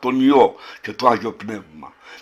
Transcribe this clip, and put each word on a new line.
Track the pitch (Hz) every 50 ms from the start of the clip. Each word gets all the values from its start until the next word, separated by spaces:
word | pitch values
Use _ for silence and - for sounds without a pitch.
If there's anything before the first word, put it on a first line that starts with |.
τον | - 127 127 131
Υιό | 131 135 143 131 110 95 - - - - - -
και | - 107
το | 104 - 135 123
Άγιο | 117 98 107 113
Πνεύμα. | 95 - 101 110 110 101 87 78 78 76 67 65 _ _ _ - - -